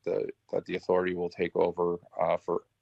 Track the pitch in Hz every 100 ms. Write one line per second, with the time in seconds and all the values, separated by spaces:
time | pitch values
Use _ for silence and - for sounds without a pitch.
0 | - 95 - - _ - 87 90 - 92
1 | 92 90 87 - 87 90 87 85 87 87
2 | - - 85 87 - 87 - _